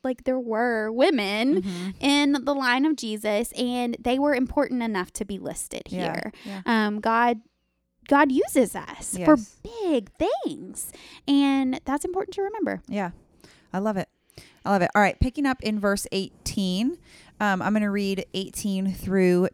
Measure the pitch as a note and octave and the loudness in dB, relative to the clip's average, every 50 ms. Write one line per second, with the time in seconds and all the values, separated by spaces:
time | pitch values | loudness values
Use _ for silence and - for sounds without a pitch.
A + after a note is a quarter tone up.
0 | - C4 B3+ - - C4 B3+ C4 A#3+ A3+ A3 A3 A#3+ B3 A#3 A3 G#3+ A3 A3+ A#3+ | -4 -4 -6 -4 -2 -2 -2 -2 -2 -2 -2 0 0 0 0 0 -2 -2 2 4
1 | C#4 F#4+ D#4 A#3 G3+ F#3+ G3+ G#3+ A#3 C4+ D#4+ F#4+ F#3 G3 F3+ F3 F3+ G3 F#3 - | 4 4 4 2 0 -2 0 0 2 2 2 2 0 -2 -6 -6 -8 -8 -6 -2
2 | - C#4 C#4+ C#4+ D4 C#4 C#4+ C#4 A#3 C#4+ C#4+ C#4 C4 B3 B3 C4 C#4 D#4+ D4+ - | 0 2 4 4 4 4 2 0 0 -2 -2 0 2 2 2 2 2 2 2 0
3 | - A3 G#3+ G#3 A3+ - D#4 D#4 A#3 - - - B3 B3 B3 B3 B3 A#3+ A#3 - | -2 -6 -6 -4 -2 0 0 0 -2 -4 -4 -4 -4 -2 -2 -2 -2 -4 -6 -4
4 | - A#3+ B3+ C4+ C#4+ D4 D4 B3 C4 A#3 - D4+ C4+ - B3+ B3 A#3 A3+ G#3+ F#3 | -2 0 0 2 2 2 2 2 0 0 0 -2 0 0 -2 -4 -2 -2 -2 -4
5 | F#3 - _ - G#3 G3 G3+ F#3 F#3 - - - - - - - - - - F3+ | -4 -6 _ -10 -8 -8 -8 -8 -8 -8 -8 -8 -10 -8 -10 -10 -8 -8 -6 -4
6 | F3+ - D#3+ E3+ - G#3+ - - - G#3 G3 F#3+ F#3 - A#3 A3 G#3+ G#3 G#3 G#3 | -4 -4 -4 -6 -8 -10 -14 -14 -14 -12 -12 -8 -2 0 2 2 2 0 -2 -2
7 | G#3 A3+ A3+ A#3 A#3+ A#3+ A#3+ A3 _ _ _ _ _ _ _ _ _ _ _ _ | 0 0 2 4 2 2 0 -2 _ _ _ _ _ _ _ _ _ _ _ _
8 | _ - C#4+ C#4 D#4 C#4+ B3+ D4+ C#5+ F#5 - D4 A#3+ - - F#3+ - - - - | _ 2 4 4 6 4 4 0 0 2 4 4 4 4 0 -10 -10 -10 -14 -12
9 | - - - F#3 F3+ - D#4 A#3+ G#3 - - _ - G#4 A#4 A#4 G#4 F4 D4+ A#3+ | -10 -8 -6 2 6 6 6 6 4 -10 -16 _ -18 -14 -8 -4 -2 0 0 0
10 | G3 - _ _ D#4 G4+ C#5+ G5 D5 G3 D3+ - F3 F#3 G#3 - - - - - | -2 -6 _ _ -2 -2 0 -2 -4 -6 -8 -8 -12 -14 -12 -12 -12 -12 -14 -20
11 | - - - - _ - C#4 C#4 C#4 C#4 C#4 C4+ C4+ B3+ C4 - _ - C4+ D4 | -20 -20 -20 -10 _ 2 4 4 4 4 2 2 0 -2 -2 -4 _ -4 -4 -4
12 | - F#4 F4 F#4+ G4 - F#4 G4+ G4 G4+ G#4+ G#4+ E4 G#3 G3 F3 _ - - G#3 | -4 -4 -4 -4 -6 -4 -4 -4 -4 -4 -2 -4 -2 -2 -4 -6 _ -6 -4 -4
13 | F#3+ F3 - - _ _ _ _ - - - _ _ _ - F#3 G3+ A3 G#3 F#3+ | -4 -4 -8 -14 _ _ _ _ -20 -20 -20 _ _ _ -6 -4 -4 -2 -4 -4
14 | E3 _ _ _ _ _ _ - - - _ _ _ - G3+ F#3+ F3 - - G#3 | -6 _ _ _ _ _ _ -20 -20 -20 _ _ _ 0 2 2 2 2 4 4
15 | G#3 F#3 - _ - B3+ - D4 C#4+ C4+ C4 - - A3 A3 G#3 G3 G3+ G3+ G3 | 4 4 4 _ -2 -2 0 0 0 0 0 -2 -2 -4 -2 0 0 0 0 0
16 | - - - G3 F#3+ - _ _ _ - - G#3+ F#3+ F#3 F3+ F#3+ A#3 C4+ F4 - | -4 -4 -4 -4 -4 -6 _ _ _ -6 -2 -2 0 0 0 0 0 -2 -4 -6
17 | _ - - - - - _ _ G#3+ G#3 F#3+ F#3 - F#3+ G#3+ G#3+ G#3+ G3+ G3 G#3 | _ -20 -20 -20 -20 -20 _ _ 0 0 2 0 0 0 0 0 0 0 0 -2
18 | G3+ G3 G3 F#3 - _ - F#3+ G3 - - - - G#3 F#3+ F#3+ F#3+ F#3+ F#3 - | -2 -2 -2 -4 -6 _ -6 -6 -6 -6 -10 -6 -4 -2 -2 0 -2 -2 -4 -4
19 | - F#3+ F#3 G3 F#3 F3+ F3+ F3 F#3 F#3 | -4 0 2 4 6 6 6 4 2 0